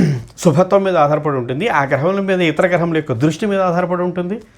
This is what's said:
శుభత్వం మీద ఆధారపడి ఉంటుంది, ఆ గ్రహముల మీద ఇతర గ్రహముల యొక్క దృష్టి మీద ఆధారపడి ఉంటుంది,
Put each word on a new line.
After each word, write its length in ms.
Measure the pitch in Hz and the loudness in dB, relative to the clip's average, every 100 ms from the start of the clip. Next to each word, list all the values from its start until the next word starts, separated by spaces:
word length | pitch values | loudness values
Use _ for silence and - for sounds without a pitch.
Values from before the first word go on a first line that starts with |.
| 151 131 - - | 2 0 -6 -2
శుభత్వం 440 | 180 147 185 202 | 2 2 2 2
మీద 120 | 190 175 | 2 2
ఆధారపడి 420 | 147 151 151 135 | 2 0 -2 -4
ఉంటుంది, 300 | 120 131 226 | -4 -4 -2
ఆ 140 | 151 | 0
గ్రహముల 360 | 139 139 160 196 | 0 0 0 0
మీద 200 | 196 185 | 0 0
ఇతర 240 | 170 151 180 | 0 2 0
గ్రహముల 320 | 175 170 160 | 2 0 -2
యొక్క 180 | 151 117 | -2 0
దృష్టి 280 | 151 160 214 | 0 0 -2
మీద 160 | 196 | 0
ఆధారపడి 420 | 185 170 175 180 180 | 0 0 -2 -2 -2
ఉంటుంది, 300 | 175 180 226 - | -4 -6 -6 -12